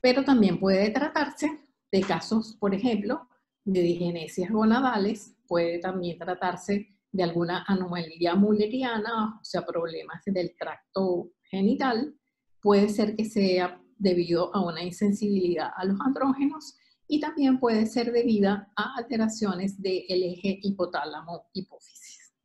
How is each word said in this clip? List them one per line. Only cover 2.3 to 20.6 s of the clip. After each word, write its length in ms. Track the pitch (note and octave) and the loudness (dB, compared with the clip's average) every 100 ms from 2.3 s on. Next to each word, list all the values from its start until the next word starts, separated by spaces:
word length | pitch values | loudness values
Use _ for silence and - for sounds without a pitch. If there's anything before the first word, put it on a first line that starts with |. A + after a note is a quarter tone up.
| A3 - - | -2 -2 -4
por 140 | G3+ | -2
ejemplo, 560 | G3 B3 G#3+ G3+ D4 - _ _ _ | 0 0 0 -2 -6 -8 _ _ _
de 180 | G#3 F#3 | -2 2
disgenesias 680 | E3+ E3+ F3 E3+ D3+ - F3 | 2 0 -2 -4 -8 -6 -2
gonadales, 840 | G#3+ A3 A#3 C4 A3 G3 A3+ - _ _ | 2 4 4 2 0 0 -4 -10 _ _
puede 320 | E3+ E3+ F3 | 0 0 -2
también 380 | F#3 F#3+ F3 D#3+ | -4 -4 -6 -8
tratarse 720 | F3 F3+ F3+ F3 - G3+ - _ _ | -8 -4 -4 -6 -4 -4 -4 _ _
de 120 | F#3+ | -2
alguna 400 | F3 E3+ E3+ F3+ F3 | 0 0 0 -2 0
anomalía 720 | F#3+ F#3 F3 D#3+ E3 E3+ F#3 | -2 0 -6 -8 -2 0 4
mulleriana, 1040 | G#3 G#3+ G#3+ B3+ B3+ A3+ G#3+ A3+ A3 - | 4 4 2 -2 -2 -2 -2 -2 -4 -6
o 40 | - | -6
sea, 200 | F3+ E3+ | -6 -4
problemas 560 | E3 E3 D#3+ - E3+ - | -4 -6 -8 -12 -10 -4
del 280 | F#3 E3+ _ | -2 -2 _
tracto 720 | D#3+ D3+ _ F#3+ F#3 F3 - _ | -12 -12 _ -2 0 0 -4 _
genital, 680 | _ F#3+ G3 C#4 C4+ A3+ D4+ - _ _ _ _ | _ 0 2 2 0 0 -4 -8 _ _ _ _
puede 300 | G#3 G3+ G#3 | 4 6 6
ser 260 | G#3+ G#3 G#3+ | 2 0 0
que 80 | |
sea 580 | A3 A3 F#3+ F3+ F3+ - _ _ | -2 2 2 2 0 -6 _ _
debido 560 | G3 F3 E3+ E3+ F3+ | 2 2 2 0 0
a 60 | G3+ | 0
una 240 | F3 D#3+ | -2 -4
insensibilidad 840 | F3+ F3 G#3 G3+ G#3 G3+ F3 D#3 C#3+ | -8 -2 -2 0 0 0 0 0 -4
a 120 | - G3 | -4 -2
los 120 | G3 | 0
andrógenos 720 | C4+ C#4 C4+ C4+ C#4 D4+ - _ _ _ _ | 0 0 0 0 0 -2 -14 _ _ _ _
y 120 | D4+ | -2
también 380 | G4+ D#4 C4+ B3+ | -2 2 2 4
puede 260 | A#3 A3 A3 | 2 2 2
ser 260 | B3+ A#3 | 0 0
debida 600 | A#3+ A#3+ G#3 G3 G#3 - - | 2 2 4 4 2 -4 -6
a 200 | A3 C4 | -6 -6
alteraciones 840 | A#3 A3+ A3 - G#3 F3+ G3 - | -4 -2 -2 -2 -4 -2 -4 -4
del 420 | F#3+ F#3 - F3+ | -4 -4 -2 -2
eje 360 | F3+ F3+ G3 F#3+ | -2 -2 -4 -2